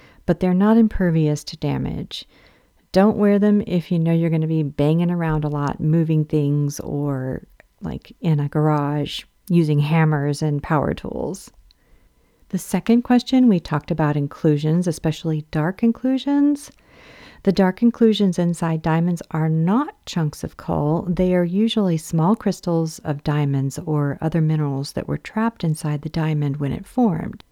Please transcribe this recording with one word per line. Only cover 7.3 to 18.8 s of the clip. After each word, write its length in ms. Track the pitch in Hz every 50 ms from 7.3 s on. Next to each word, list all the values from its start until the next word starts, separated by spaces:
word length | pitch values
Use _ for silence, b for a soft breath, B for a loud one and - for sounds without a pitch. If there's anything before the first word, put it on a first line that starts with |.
| 131 - - - _ _ _ _ _ _ -
like, 340 | 160 131 - - - - _
in 200 | - 170 156 147
a 80 | 143 139
garage, 720 | - 156 151 156 151 147 143 143 147 147 143 - - - - _ _ _ _ -
using 300 | 175 170 165 151 151 147
hammers 640 | 147 147 165 165 160 156 151 143 143 147 143 147 156
and 180 | 151 147 143
power 320 | - - 165 143 - - -
tools. 600 | - - - - - - - - - - - _ _ _ _ _ _ _ _ _ _ _ _ _ _ _ _ _ _ _ _
The 100 | - 175
second 440 | - - - 180 - - 233 240 240
question, 460 | - 247 247 - - 262 262 254 240
we 120 | 196 175
talked 320 | - - 156 151 - - 170
about 240 | 156 156 147 147
inclusions, 720 | 151 143 143 - - - 160 151 143 151 156 156 180 175 175
especially 560 | 156 - - 160 156 - - 165 156 151 151 _ -
dark 320 | 156 151 170 190 - 233
inclusions. 880 | 233 226 - - 262 262 262 247 277 285 285 285 294 294 285 - - - B B B B B B B B B B B B B B
The 80 | 196 175
dark 300 | - 190 185 185 - 233
inclusions 560 | 233 - - 233 220 214 208 208 190 170 -
inside 440 | 175 175 170 - 170 165 160 160